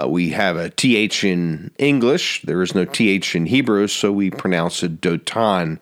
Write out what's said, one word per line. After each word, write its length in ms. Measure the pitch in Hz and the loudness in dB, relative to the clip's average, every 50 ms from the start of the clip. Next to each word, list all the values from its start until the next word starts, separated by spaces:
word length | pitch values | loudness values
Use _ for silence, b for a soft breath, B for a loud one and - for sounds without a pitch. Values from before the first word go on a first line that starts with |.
| - | -2
we 220 | 64 73 90 87 85 | 0 0 0 0 0
have 260 | 78 95 107 95 87 | 0 0 0 0 0
a 140 | 80 82 82 | -2 -4 -6
T 260 | - - - 135 120 | -6 -2 2 2 2
H 280 | 104 107 104 - - - | 2 2 0 -2 -2 0
in 460 | 101 92 87 87 85 80 78 85 90 _ | 0 0 0 0 -2 -4 -4 -8 -12 _
English. 640 | _ - 143 143 139 113 120 143 180 - - - - - | _ 0 2 2 4 4 2 2 2 0 -4 -6 -6 -6
There 180 | - 76 87 | -4 -2 0
is 120 | 92 87 - | 0 0 0
no 120 | 98 90 | 0 -2
T 240 | 87 - - 117 107 | 0 0 2 2 4
H 260 | 95 98 87 - - | 2 2 0 -2 -2
in 100 | 87 85 | -2 0
Hebrew, 400 | 85 101 135 139 117 110 101 101 | 2 2 2 2 2 2 2 2
so 240 | 101 - - - 104 | 0 0 0 0 0
we 200 | 101 101 101 95 | 0 2 0 -2
pronounce 520 | 90 127 - 98 90 87 82 87 - - - | -4 -4 -2 0 0 0 0 -2 -4 -4 -4
it 180 | 90 80 80 | -4 -6 -2
Dothan. 800 | - 90 85 82 - - - 110 113 107 101 92 87 80 80 82 | -2 -2 -2 -2 -4 -6 -2 0 2 2 2 0 0 -2 -6 -8